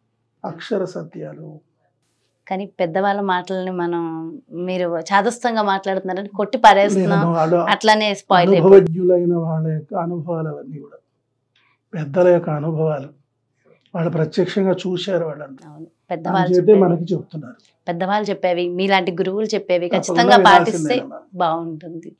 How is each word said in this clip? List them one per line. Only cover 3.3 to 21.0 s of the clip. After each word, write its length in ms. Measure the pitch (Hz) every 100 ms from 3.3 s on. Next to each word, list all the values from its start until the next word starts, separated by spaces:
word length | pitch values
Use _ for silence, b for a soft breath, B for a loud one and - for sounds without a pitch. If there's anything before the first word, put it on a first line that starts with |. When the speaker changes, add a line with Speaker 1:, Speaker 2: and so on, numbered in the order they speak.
| 180 180 190 185
Speaker 2:
మనం, 640 | 180 175 170 165 160 160 156 -
మీరు 460 | 165 180 185 180 170
చాదస్తంగా 640 | 165 202 208 233 240 226
మాట్లాడుతున్నారని 680 | 208 196 196 190 185 185 202
కొట్టి 280 | - 202 247
పారేస్తున్నాం. 640 | 226 196 202 190 180 170
Speaker 1:
లేదమ్మా, 140 | 165
వాళ్ళు 220 | 165 160 170
Speaker 2:
అట్లానే 580 | 190 202 220 214 214
స్పాయిల్ 380 | 196 - 185 175
అయిపోయింది. 260 | 190 175 196
Speaker 1:
అనుభవజ్ఞులైన 580 | 165 165 180 180 175 170
వాళ్ళ 320 | 165 160 160
యొక్క 260 | 156 -
అనుభవాలు 540 | 196 170 175 156 165 160
అవన్నీ 320 | 147 143 147
కూడా, 180 | 143 - _ _ _ _ _ _ _ _ _
పెద్దల 340 | 180 143 175 180
యొక్క 220 | 175 170
అనుభవాలు, 600 | 151 151 156 156 147 139 _ _ _ _ _ _ _ _ 180
వాళ్ళు 160 | 165
ప్రత్యక్షంగా 600 | 165 156 180 180 - 190
చూశారు 540 | 180 185 175 202 180 160
వాళ్ళంతా. 440 | 147 139 135 151
Speaker 2:
అవును, 180 | 151 160 _ -
పెద్దవాళ్ళు 300 | 170 165 185
Speaker 1:
అంచేతే 180 | 180 180
Speaker 2:
చెప్పేవి. 200 | 170 202
Speaker 1:
మనకి 340 | 185 170 170
చెప్తున్నారు. 420 | 175 - 156 127 127 _ _ -
Speaker 2:
పెద్దవాళ్ళు 420 | 170 185 208 208
చెప్పేవి, 400 | 196 185 175 180
మీలాంటి 420 | 175 196 190 185
గురువులు 340 | 175 185 196 214
చెప్పేవి 420 | 202 196 180 175
Speaker 1:
తప్పకుండా 360 | 185 - 180
Speaker 2:
ఖచ్చితంగా 200 | 233 240 208
పాటిస్తే 320 | 185 175 175
Speaker 1:
వినాల్సిందేనమ్మా. 420 | 151 247